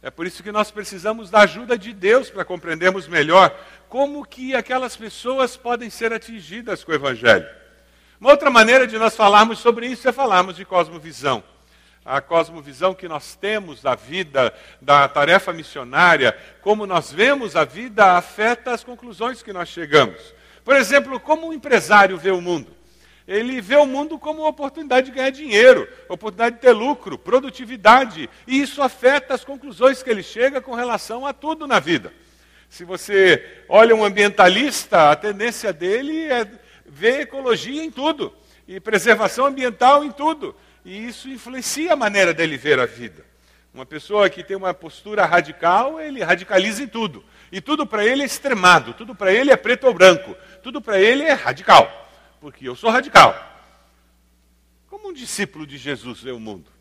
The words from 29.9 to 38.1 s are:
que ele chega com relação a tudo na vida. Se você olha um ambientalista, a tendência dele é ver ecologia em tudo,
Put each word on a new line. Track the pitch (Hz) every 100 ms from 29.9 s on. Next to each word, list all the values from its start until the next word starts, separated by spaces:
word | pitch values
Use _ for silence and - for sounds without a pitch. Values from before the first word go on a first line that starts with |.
| 262
que | -
ele | 220
chega | 180 214 254 277
com | 262 240
relação | 247 226 - 226 277
a |
tudo | 269 294 311 294
na | 226
vida. | 147 156 90 _ _ _ _ _ _
Se | -
você | 175 180 - 196 190 147 - - _
olha | 185 233 220
um |
ambientalista, | 208 196 208 202 185 185 277 - - 190 147
a | 151
tendência | 214 208 226 226 214
dele | 165 175 220 277 311 320
é | 247 214 220 _ _ _
ver | 139 208 269
ecologia | 294 269 262 220 226 285
em | 320
tudo, | 233 285